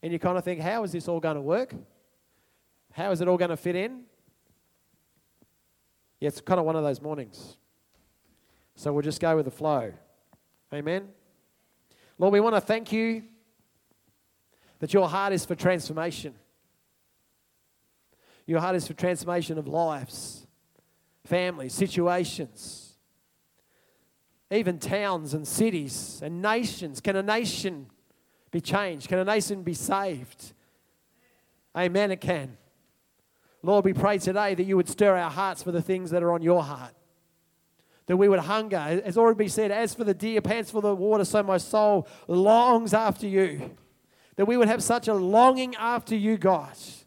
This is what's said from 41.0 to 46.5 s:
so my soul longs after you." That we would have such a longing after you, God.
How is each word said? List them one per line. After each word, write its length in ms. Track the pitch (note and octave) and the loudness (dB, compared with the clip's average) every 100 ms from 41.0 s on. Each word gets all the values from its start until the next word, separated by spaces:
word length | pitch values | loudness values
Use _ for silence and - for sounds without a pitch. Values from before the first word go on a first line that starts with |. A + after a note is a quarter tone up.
| G3 G#3+ G3 | 2 2 2
so 160 | G#3+ | 0
my 160 | G3 F#3+ | 2 0
soul 500 | - G#3+ G#3+ G3+ - - - | 0 2 4 4 0 -12 -2
longs 680 | F3 G3 A3+ A#3+ A#3 A3+ | 2 6 6 8 4 4
after 320 | G#3 A3 F#3+ G#3 | 2 2 -2 0
you." 500 | F#3+ F#3+ D3 C3 - _ _ _ _ _ - | 2 2 0 -12 -14 _ _ _ _ _ -2
That 100 | G3+ | 2
we 100 | B3 | 4
would 120 | A3 | 4
have 140 | A3+ | 2
such 260 | - A#3+ A3+ | 0 0 0
a 60 | |
longing 600 | G#3 F3+ G#3 B3+ C4 B3 A#3 | 0 4 6 8 6 -2 -4
after 400 | A3+ A#3+ A#3+ A3+ | -2 -2 -2 0
you, 220 | G#3 A3 | 2 2
God. 400 | F#3 | 4